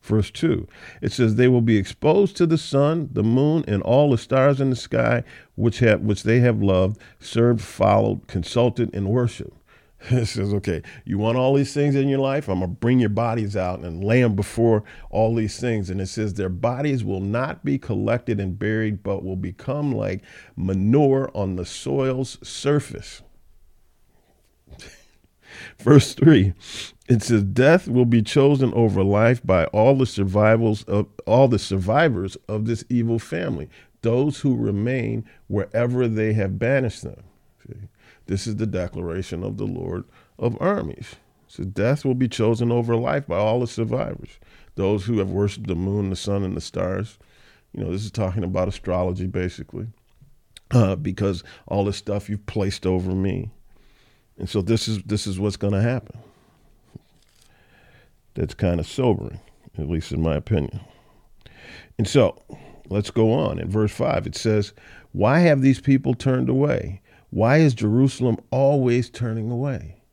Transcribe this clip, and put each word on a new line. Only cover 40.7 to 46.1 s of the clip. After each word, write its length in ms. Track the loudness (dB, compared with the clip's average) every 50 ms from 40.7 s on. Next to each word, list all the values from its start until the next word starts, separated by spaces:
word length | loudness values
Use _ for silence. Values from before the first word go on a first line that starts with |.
| -2 -2 -6 -8 -10 -12 -16 -18 -20 _ _ _ _ _ _
So 160 | _ -12 -10 -10
death 400 | -8 -4 -2 0 0 0 0 0
will 100 | -2 0
be 140 | 0 0
chosen 440 | -2 0 0 0 0 2 0 0 0
over 240 | 0 0 0 0 0
life 300 | 0 0 -2 -2 -4 -4
by 120 | -4 -2
all 240 | 0 0 0 0 0
the 60 | -2
survivors, 680 | -4 -4 -4 -4 -2 -2 -4 -4 -6 -8 -12 -14 -18 -20 -20 -20 -20 -20 -20 -20 -16 -6
those 300 | -2 0 0 0 0 -2
who 140 | -2 0 0
have 100 | 0 0
worshiped 380 | 0 0 0 -2 -2 -6 -6
the 80 | -4 -4
moon, 340 | -2 -2 -2 -2 -2 -2
the 60 | -2